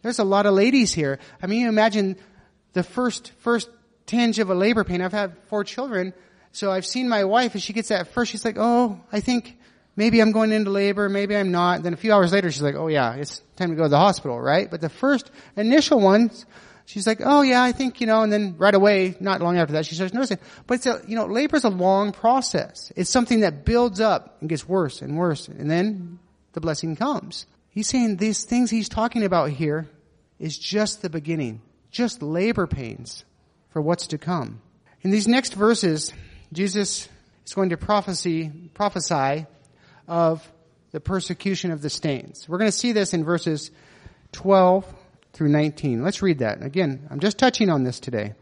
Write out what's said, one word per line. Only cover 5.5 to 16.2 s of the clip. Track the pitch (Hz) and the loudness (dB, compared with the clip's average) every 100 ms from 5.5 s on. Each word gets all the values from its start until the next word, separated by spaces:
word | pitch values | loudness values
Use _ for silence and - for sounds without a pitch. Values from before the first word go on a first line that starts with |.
| 214 | -6
children, | 202 - 269 208 185 185 _ _ _ | -6 -8 -6 -4 -4 -8 _ _ _
so | - 202 | -6 -4
I've | 190 185 | -2 -4
seen | 247 254 | -4 0
my | 220 | 0
wife, | 196 220 247 | 2 2 0
and | 208 | -4
she | - | -6
gets | 214 220 | -6 -2
that | 202 175 | -2 -2
first, | - 233 | -4 -4
she's | 208 | -4
like, | 233 202 | -6 -2
"Oh, | 226 240 247 190 _ | 0 2 0 -2 _
I | 208 | -4
think | 226 247 - - _ _ _ - | -2 -2 -4 -20 _ _ _ -2
maybe | 220 226 | 2 6
I'm | 220 | 4
going | 214 220 | 4 2
into | 214 202 | 2 0
labor, | 196 202 196 202 | 0 0 0 -2
maybe | 196 202 208 | -2 -2 0
I'm | 196 | 0
not." | 175 180 175 | 2 2 0
Then | 170 | -2
a | 170 | -4
few | 220 | 4
hours | 208 175 | 4 6
later, | 196 180 | 2 0
she's | 139 | -2
like, | 147 139 | -4 -2
"Oh | 160 | -2
yeah, | 151 120 | 0 0
it's | 123 143 - _ - | -2 -10 -12 _ -6
time | 180 | -4
to | 156 | 0
go | |
to | 160 | 2
the | 147 | 6
hospital," | 196 180 147 120 | 4 2 -4 -4
right? | 123 160 202 | 0 0 0
But | 170 | -6
the | 156 | -8
first | - 262 277 - - - - | -2 0 0 -2 -20 -16 -4
initial | 220 285 285 269 | 2 4 4 4
ones, | 196 202 | 6 6